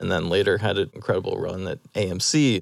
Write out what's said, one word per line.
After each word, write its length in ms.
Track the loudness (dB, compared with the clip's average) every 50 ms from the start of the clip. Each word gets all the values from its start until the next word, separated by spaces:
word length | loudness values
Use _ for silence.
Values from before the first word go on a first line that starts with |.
and 100 | -2 -2
then 180 | 0 0 0 2
later 300 | 2 2 4 4 2 2
had 180 | 0 0 0
an 140 | 0 -2 -4 -6
incredible 420 | -8 -4 -2 -2 -2 -2 -2 -4 -4
run 280 | -4 -6 -6 -6 -6 -6
at 100 | -8 -8 _ -8 _
A 160 | -2 -2 -2
M 80 | -2 -2
C. 420 | -2 0 2 4 4 4 2 0